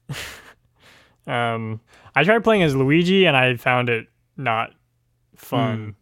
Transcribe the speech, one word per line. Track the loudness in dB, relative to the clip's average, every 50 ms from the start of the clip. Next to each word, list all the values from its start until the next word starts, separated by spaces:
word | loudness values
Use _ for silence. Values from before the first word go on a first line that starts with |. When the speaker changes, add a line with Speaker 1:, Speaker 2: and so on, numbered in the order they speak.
| _ -16
Speaker 1:
<laughs> | -14 -14 -14 -14 -16 -20 -20 -20 -20 _ _ _ _ _ _ -20 -20 -20 _ _ _ _ -12
um, | -6 -4 -2 -2 -2 -4 -4 -6 -8 -8 -10 _ _ _ -20 -14 -4 0
I | 0 2
tried | 2 2 2 2
playing | 2 2 2 2
as | 2 2
Luigi, | 2 2 2 2 2 2 2 4 4 4
and | 4 4
I | 2 2 0 0
found | -2 -2 0 0 0 0 -2
it | -2 -4 -6 _ _ _ _ _ _
not | -8 -4 -4 -2 -2 -4 -6 -10 _ _ _ _ _ _ _ _ _ _ _ _
fun. | -20 -12 -6 -4 -2 -2 -2 -4 -6
Speaker 2:
Mm, | -8 -12 -16 _